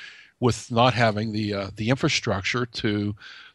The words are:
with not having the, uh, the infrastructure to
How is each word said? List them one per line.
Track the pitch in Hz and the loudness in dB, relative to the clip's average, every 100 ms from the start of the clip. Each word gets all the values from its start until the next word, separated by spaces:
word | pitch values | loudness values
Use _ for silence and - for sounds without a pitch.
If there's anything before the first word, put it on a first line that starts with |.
| - - - _ | -20 -20 -20 _
with | 120 110 - | 0 0 0
not | 117 123 | 4 4
having | 110 113 104 110 | 4 2 2 -4
the, | 107 104 | -4 -4
uh, | 101 98 - | -4 -6 -4
the | 110 | 0
infrastructure | 131 156 - - 98 95 120 123 | 2 2 0 -2 -2 -2 -4 -4
to | - 110 104 104 104 - - - | -4 -2 0 -2 -6 -12 -20 -20